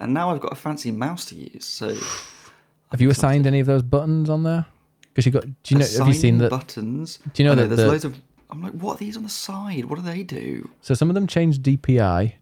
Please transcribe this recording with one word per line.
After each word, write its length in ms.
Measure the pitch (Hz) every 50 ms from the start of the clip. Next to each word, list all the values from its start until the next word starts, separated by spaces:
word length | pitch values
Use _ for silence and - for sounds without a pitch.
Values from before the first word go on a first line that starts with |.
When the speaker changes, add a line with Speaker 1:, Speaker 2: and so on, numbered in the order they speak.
Speaker 1:
And 120 | - 117 131
now 160 | 160 175 180
I've 100 | 170 139
got 100 | - -
a 40 | 135
fancy 360 | - - 156 151 143 - 120
mouse 320 | 110 107 127 151 175 175 -
to 100 | - -
use, 280 | 85 - - - - -
so 220 | - - - 110
Speaker 2:
<sighs> 1040 | 110 107 104 - - - - - - - - - - _ _ _ _ _ _ _ -
Have 80 | - 123
you 80 | 123
Speaker 1:
I'm 40 | 135
excited. 0 |
Speaker 2:
assigned 360 | 139 - - 135 139 147 139
any 120 | 135 139 139
of 40 | 131
those 140 | 139 135 131
buttons 480 | 123 123 143 143 156 156 160 160 156 151
on 140 | 156 156 160
there? 220 | 165 165 165 165 - _ _ _ _ _ _ _ _ -
'Cause 100 | - 117
you 60 | 127
got, 140 | 127 135 -
do 300 | 139 131 _ - - 139
you 20 | 143
know, 60 | 139
have 220 | 113 107 123 131
you 60 | 135 139
seen 220 | 156 127 120 117
Speaker 1:
Assigning 20 | 117
Speaker 2:
that? 100 | 120 113
Speaker 1:
buttons? 680 | 127 127 - - - 117 107 113 127 147 160 160 - - - 147 -
Speaker 2:
Do 100 | - 143
you 40 |
know 60 | 147 139
Speaker 1:
I 20 |
know, 60 | 127 117
Speaker 2:
that 0 | 110 117
Speaker 1:
there's 100 | 117 113
Speaker 2:
the 20 | 107
Speaker 1:
loads 140 | 151 156 151
of, 140 | 143 127 - - _ _ _ _ -
I'm 120 | - 151 175
like, 100 | 196 -
"What 220 | 170 180 208 -
are 20 |
these 180 | - 202 208 214
on 80 | 226 214
the 60 | 208
side? 560 | - - - - 196 196 202 202 180 135 117
What 100 | - 151
do 40 | 165
they 200 | 175 175 165 185 196
do?" 460 | 180 135 - 58 67 67 58 - - _ _
Speaker 2:
So 120 | - - 135
some 140 | - 151 165
of 40 | 180
them 140 | 202 202
change 340 | 170 - 170 170 165 147 135
D 160 | 131 135 139
P 220 | 139 - - 127 120
I. 260 | 107 92 87 87 101
Do 60 | 110 - _